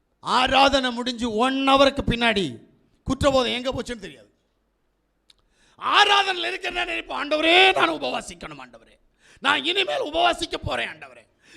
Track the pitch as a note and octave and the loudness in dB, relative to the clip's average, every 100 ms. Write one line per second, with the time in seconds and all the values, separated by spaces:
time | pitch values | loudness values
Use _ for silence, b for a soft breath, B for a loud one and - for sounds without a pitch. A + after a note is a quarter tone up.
0 | _ _ - A3+ C4 C4 C#4 C4+ B3+ A#3 | _ _ -2 0 2 6 6 4 0 -4
1 | B3 A#3 A#3+ G#3+ C4 C4+ C4+ C#4 C4+ C#4 | -6 -4 -4 0 0 2 2 6 4 2
2 | - A#3 A#3 G3+ D#3 A2 - _ _ _ | -2 0 0 0 -2 -6 -16 _ _ _
3 | - - C#4+ C4 A#3 A#3+ B3+ B3+ A#3 A#3 | -8 0 2 2 0 -2 -6 -6 -8 -12
4 | F3+ B2+ G#2 _ _ _ _ _ _ _ | -14 -18 _ _ _ _ _ _ _ _
5 | _ _ _ _ _ _ _ _ - F4 | _ _ _ _ _ _ _ _ 0 2
6 | G4+ G4+ G4 F4+ E4+ F#4 F#4 F4+ F4 E4 | 4 2 0 -4 -6 -6 -8 -6 -6 -8
7 | E4 C4 C#4+ D4+ D#4+ F4+ F#4+ F#4 E4 D4+ | -8 -10 -4 0 4 6 6 4 0 -2
8 | C4 A#3+ G#3+ E3+ D#3+ C#3+ B2 A#2 - _ | -6 -8 -10 -14 -16 -16 -18 -20 -20 _
9 | _ b b b C4+ D4 C#4 G4 F#4 - | _ b b b -2 0 0 -2 -2 -4
10 | D4 E4 F4 - F4 D#4+ - A#3+ G3+ D#3 | -4 0 2 0 -6 -8 -6 -6 -6 -10
11 | C#3 A#2+ _ _ b | -20 -20 _ _ b